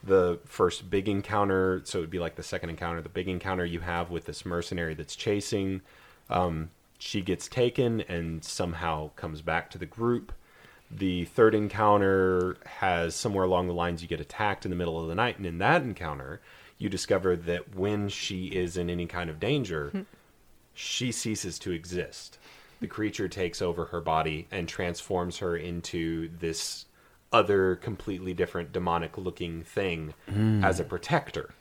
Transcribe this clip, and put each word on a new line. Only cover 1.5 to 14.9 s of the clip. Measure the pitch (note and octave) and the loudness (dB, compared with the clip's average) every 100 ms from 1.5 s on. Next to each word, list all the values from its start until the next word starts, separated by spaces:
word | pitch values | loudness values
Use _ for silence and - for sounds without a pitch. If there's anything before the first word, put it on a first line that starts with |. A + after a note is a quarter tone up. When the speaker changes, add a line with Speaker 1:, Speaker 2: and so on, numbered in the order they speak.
| F#2+ F#2 F#2 | 4 4 2
Speaker 1:
so | - F#2+ | -2 -4
it | |
would | D#2+ | -2
be | F2+ | -2
like | E2 - | -4 -6
the | |
second | E2 F#2+ F2 | -8 -6 -6
encounter, | D#2+ F2 E2+ | -4 -4 -4
the | D#2 | -6
big | - F#2 | -4 -2
encounter | F2+ F#2+ F#2 F2 | -2 -2 0 0
you | E2+ | -2
have | E2+ F2 F2 | -2 -2 -2
with | E2+ - | -4 -6
this | - - | -10 -4
mercenary | F2 E2+ F#2 E2 | -4 -2 -4 -4
that's | D#2 D#2 - | -4 -8 -6
chasing, | - G#2 - G#2+ F#2+ F#2+ - - - - _ | 0 0 0 -2 0 -4 -8 -20 -20 -20 _
um, | F2+ F2+ D#2+ D#2+ _ _ _ | 0 2 0 -6 _ _ _
she | - G#2 | -6 -4
gets | F#2 F2 - | -2 -4 -2
taken | - A#2+ A#2+ A#2+ A2+ | 0 2 2 0 0
and | - F2 E2 D#2+ - | -2 -4 -4 -6 -8
somehow | - F2 E2 E2+ D#2 D2+ - | -4 -4 -2 -2 -2 -4 -8
comes | E2+ D#2 | -10 -6
back | D#2+ E2 - | -2 -2 -4
to | F2 | -10
the | E2+ | -12
group. | - A#2 A#2+ - - - - - - _ | -2 2 2 0 -12 -14 -20 -20 -20 _
The | G#2 F#2+ F2+ E2+ | -2 0 0 -2
third | - A2 G#2+ | 6 8 8
encounter | G#2 G2+ G#2+ G#2 G2 F#2+ F#2 F#2 F2+ - - | 2 4 6 8 8 6 6 4 2 -2 -12
has | - F#2+ F2 E2+ - | -2 2 2 0 0
somewhere | A#2 G2 F#2 | 0 2 4
along | F2+ F2+ | 4 4
the | |
lines | F2 F2 E2+ | 0 0 -2
you | E2+ | -4
get | D#2 | -6
attacked | D2+ - G#2+ G2 | -6 -2 -2 0
in | G2 | -2
the | F2 | -2
middle | F2 | 0